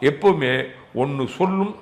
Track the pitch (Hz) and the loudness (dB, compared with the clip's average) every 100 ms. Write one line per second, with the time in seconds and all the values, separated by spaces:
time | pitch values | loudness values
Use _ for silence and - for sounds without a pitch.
0 | 131 143 202 165 131 127 135 - - - | 0 4 2 4 2 0 -4 -10 -10 -4
1 | 143 139 127 - 185 190 202 208 | -2 -2 -6 -2 0 0 -2 -6